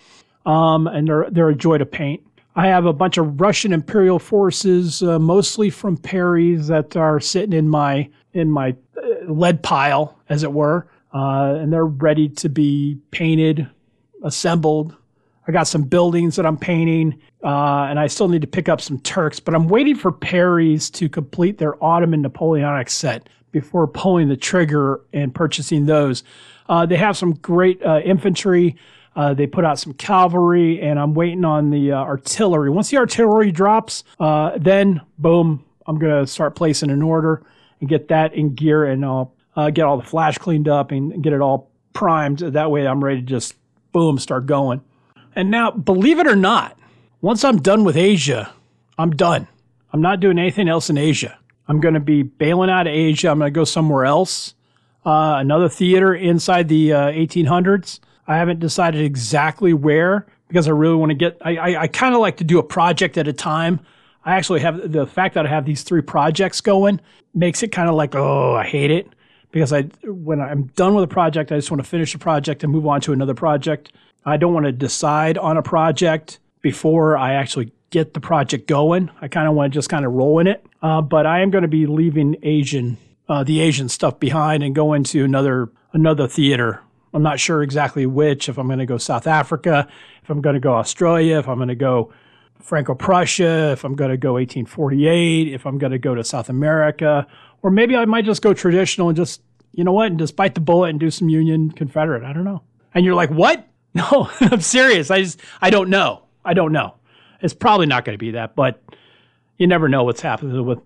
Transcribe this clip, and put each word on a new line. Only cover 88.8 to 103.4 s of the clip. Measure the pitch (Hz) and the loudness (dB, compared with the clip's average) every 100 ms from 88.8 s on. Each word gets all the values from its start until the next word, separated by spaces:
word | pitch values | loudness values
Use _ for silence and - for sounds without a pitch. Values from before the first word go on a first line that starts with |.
| 127 | -4
go | 117 | -6
South | - 120 160 | -4 -4 0
Africa, | 156 139 160 175 147 143 - - - | 0 0 -4 0 0 0 -8 -20 -18
if | - | -8
I'm | 147 | -4
gonna | 147 143 | -2 0
go | 135 117 | 0 0
Australia, | - - 175 165 160 156 | -2 -2 0 2 2 0
if | 131 | -2
I'm | 123 | -4
gonna | 127 120 | -4 -2
go | 135 123 113 - _ _ _ _ | -2 0 -2 -8 _ _ _ _
Franco-Prussia, | - 160 139 131 - 180 165 - 170 160 151 | -6 -4 -4 -4 0 2 2 0 0 2 0
if | 131 | -2
I'm | 139 139 | -6 -4
gonna | 131 131 | -2 -2
go | 131 123 | -2 -2
eighteen | 127 131 117 | -4 -6 -10
forty-eight, | - 143 135 151 170 170 160 156 | -6 -2 0 2 2 2 0 -2
if | 131 143 | -4 -8
I'm | 135 | -4
gonna | 135 127 | -2 -2
go | 135 120 | -2 -4
to | |
South | 113 123 113 | -4 -8 -6
America, | 127 151 156 151 147 156 147 143 - - _ | -2 0 2 0 0 0 0 -2 -12 -20 _
or | 196 | 0
maybe | 196 240 254 | 2 4 2
I | 226 | 2
might | 226 214 | 0 0
just | 196 | 0
go | 214 | 2
traditional | 185 180 175 190 - 170 | 2 2 2 0 0 0
and | 156 | 0
just, | - - _ _ _ | -2 -6 _ _ _
you | - | -4
know | 180 | 0
what, | 196 220 | 0 0
and | 165 | -2
just | 156 - | -4 -2
bite | 196 180 | -2 0
the | |
bullet | 156 175 175 | 2 2 2
and | 151 | 0
do | 160 | -4
some | - 165 | -2 0
Union | 156 160 160 156 | 2 2 0 -2
Confederate. | - 147 156 160 123 | -4 -6 -2 -2 -4
I | 131 | -6
don't | 151 | -8
know. | 190 190 - _ _ | -6 -8 -12 _ _
And | 180 | 0
you're | 180 175 | 2 2
like, | 156 | 0
"What?" | 156 | 2